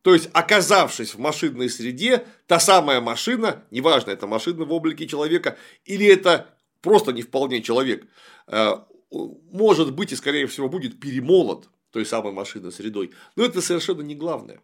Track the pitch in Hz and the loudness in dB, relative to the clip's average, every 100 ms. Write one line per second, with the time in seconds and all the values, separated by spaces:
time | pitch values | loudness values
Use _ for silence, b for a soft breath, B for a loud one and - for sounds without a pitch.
0 | 185 170 - 165 165 208 165 196 147 - | 6 6 6 0 2 2 4 4 2 -2
1 | 113 107 143 147 156 123 123 - 117 127 | -10 -6 -6 -4 -6 -4 -6 -6 -10 -4
2 | 226 247 B B _ 170 185 185 147 127 | 0 0 B B _ 2 6 4 6 0
3 | 117 117 - 240 220 139 _ 117 151 139 | 0 -4 -4 -2 -2 -4 _ -2 2 2
4 | 110 98 101 110 170 170 147 165 160 151 | 0 -8 -6 -4 -4 -8 -6 -4 -4 -6
5 | 160 147 151 175 226 226 B B - 196 | -10 -6 -2 -2 -2 -8 B B -10 2
6 | 208 190 185 165 - _ _ _ 170 208 | 6 8 6 2 0 _ _ _ 4 4
7 | - 120 117 139 135 123 113 117 131 104 | 4 -6 -6 -4 -2 -4 -2 0 0 -4
8 | - b b b _ 107 110 - _ _ | -8 b b b _ 0 0 -2 _ _
9 | _ 139 - - _ 185 214 160 147 135 | _ -12 -12 -16 _ 0 2 4 2 -2
10 | 208 127 143 147 131 - 135 139 127 - | -8 -6 -4 -2 -4 -6 -6 -6 -10 -12
11 | 139 131 127 185 127 80 _ _ _ 113 | -8 -6 2 2 2 -6 _ _ _ -8
12 | 104 117 104 98 98 107 90 90 107 104 | -4 -4 -6 -10 -12 -12 -16 -12 -10 -8
13 | 90 b b - 240 185 - 170 - 170 | -10 b b -2 -2 -2 -4 -4 -4 -6
14 | 147 147 165 143 110 - | -8 -10 -8 -8 -12 -20